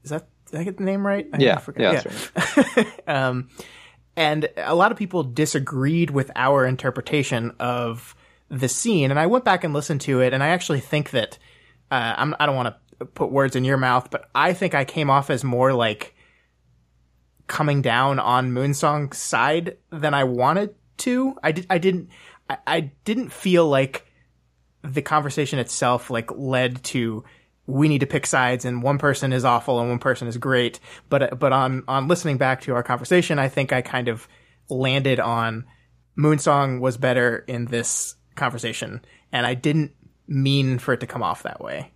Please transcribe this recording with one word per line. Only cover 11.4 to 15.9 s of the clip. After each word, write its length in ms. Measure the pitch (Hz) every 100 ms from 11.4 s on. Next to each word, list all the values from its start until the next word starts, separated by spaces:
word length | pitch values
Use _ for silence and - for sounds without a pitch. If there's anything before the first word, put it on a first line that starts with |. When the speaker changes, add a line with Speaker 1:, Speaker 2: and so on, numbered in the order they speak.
| _ _ _ _ _
Speaker 1:
uh, 240 | 131 117 -
I'm, 180 | 135 -
I 80 | 147
don't 80 | 135
wanna 200 | 120 - _ _ -
put 180 | - 143
words 240 | 139 135 131
in 80 |
your 120 | 131 135
mouth, 340 | 131 123 -
but 180 | 131 - 127
I 160 | 160
think 200 | 180 185
I 100 | 147
came 260 | 131 - 143
off 200 | 139 139
as 120 | 135
more, 300 | 139 120 127
like, 420 | 127 113